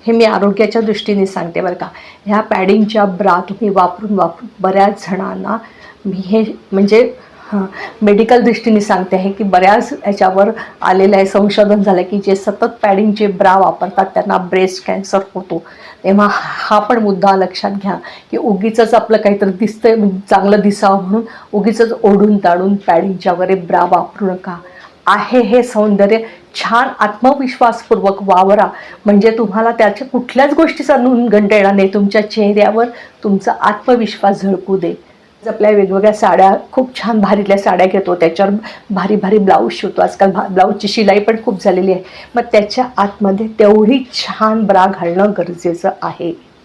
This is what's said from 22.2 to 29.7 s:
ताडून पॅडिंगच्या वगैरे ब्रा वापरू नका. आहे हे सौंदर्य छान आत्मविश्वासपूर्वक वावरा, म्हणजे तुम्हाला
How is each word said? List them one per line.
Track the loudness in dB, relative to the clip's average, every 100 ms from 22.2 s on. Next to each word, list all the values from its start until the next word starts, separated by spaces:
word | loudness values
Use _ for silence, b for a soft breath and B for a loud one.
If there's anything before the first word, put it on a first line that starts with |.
| 4 2
ताडून | 2 0 0 -2
पॅडिंगच्या | 0 0 0 -4 -4
वगैरे | -2 -2
ब्रा | -2 -2 -2
वापरू | 0 0 -2 -6 -6
नका. | -6 -10 -14 B B B _ -2
आहे | 0 2 0
हे | 2 2
सौंदर्य | 0 0 0 2 2 2 -2 B _
छान | -10 -2 0 0 -2
आत्मविश्वासपूर्वक | -4 0 0 0 -4 0 0 0 -2 0 0 -2
वावरा, | 0 2 4 4 2 B B B
म्हणजे | 2 4 4 2
तुम्हाला | -2 -2 -2